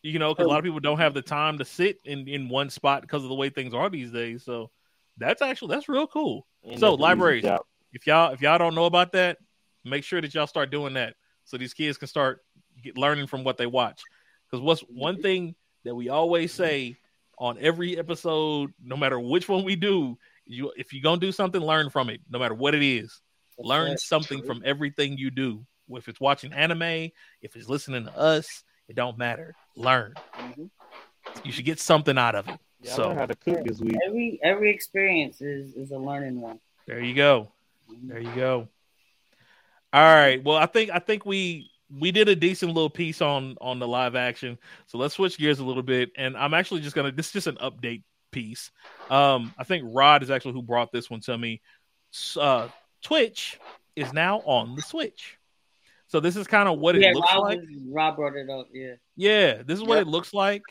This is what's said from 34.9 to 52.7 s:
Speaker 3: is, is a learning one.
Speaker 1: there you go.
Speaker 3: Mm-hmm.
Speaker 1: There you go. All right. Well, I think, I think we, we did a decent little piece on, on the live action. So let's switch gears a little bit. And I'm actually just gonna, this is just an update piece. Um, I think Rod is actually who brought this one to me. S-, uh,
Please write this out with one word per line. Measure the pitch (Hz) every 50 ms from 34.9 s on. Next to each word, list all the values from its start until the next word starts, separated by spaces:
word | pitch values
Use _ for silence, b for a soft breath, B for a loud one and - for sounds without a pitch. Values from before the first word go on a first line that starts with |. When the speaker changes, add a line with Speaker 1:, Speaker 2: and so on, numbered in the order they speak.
| - 196 196 190 180 160 147 131 - -
Speaker 3:
is, | 139 143 143 139 139 135 -
is | 123 135 135
a | 139
learning | 135 131 139 143 139 139 131 127 123
one. | 120 113 - - _ _ _ _ _
Speaker 1:
there | - 120 117
you | 123 123 123
go. | 139 143 143 139 117 107 - _ _ _ _ _ _ _ _
Speaker 3:
Mm-hmm. | 113 120 127 127
Speaker 1:
There | 117 113
you | 117 117 120
go. | 127 127 131 131 123 117 110 _ _ _ _ _ _ _ _ _ _ _ b b b b b b b b b b b b _ -
All | 143 156 160 160
right. | 151 147 139 131 131 131
Well, | 147 151
I | 156 156
think, | 170 - 226 220 208
I | 175 175
think | - - 214 202 -
we, | 202 196 196 190 175 170 151 - - _ _ _ _
we | 143 139 156 185
did | 180 214 214 208
a | 196
decent | 156 165 180 190 - 185 170 165
little | 165 160 147
piece | - - 170 160 151 -
on, | 160 147 143 135 131 131 123 -
on | - 127 127 123
the | 123
live | 120 120 127 127 123 117
action. | 127 123 123 117 - - 123 120 B B B B B B
So | _ -
let's | 117 131 147 -
switch | - 196 180 180
gears | - 151 151 143 135
a | 135
little | 127 127 127 123
bit. | 131 127 127 123 120 _
And | 135 135 131 131
I'm | 110 135 143 156
actually | 170 180 - 196 165
just | 147 143 -
gonna, | 156 139 139
this | 135 147 160
is | - -
just | 202 -
an | 165 135
update | - - 131 - 120 120 120 117 110 _ _ _ _ _ _
piece. | - 135 113 107 117 - - - B B B B B B - -
Um, | 135 139 143 139 135 123 117 113 -
I | - 131
think | - 185 165 131 113 113
Rod | 131 139 147 151 143 135
is | 123
actually | 139 127 - 135 123
who | 131
brought | 120 117 120 120 120 117
this | - 120 113 -
one | 117 113
to | - - 120
me. | 117 120 113 113 107 b b b b b b _ _ _ _ -
S-, | - - - -
uh, | 160 147 139 131 120 113 123